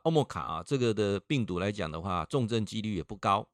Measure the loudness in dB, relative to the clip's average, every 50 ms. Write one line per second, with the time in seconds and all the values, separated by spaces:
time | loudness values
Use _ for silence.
0 | 0 2 4 4 2 2 -2 -6 -6 -4 -6 -6 -4 -2 0 2 2 2 2 2
1 | 2 2 2 0 0 0 0 0 0 0 0 0 0 -2 -2 -2 -4 -4 -4 -6
2 | -4 -2 -2 -2 -2 0 0 0 2 2 2 0 0 0 -2 -4 -4 -2 -2 -2
3 | -4 -6 -6 -4 0 2 2 2 0 -4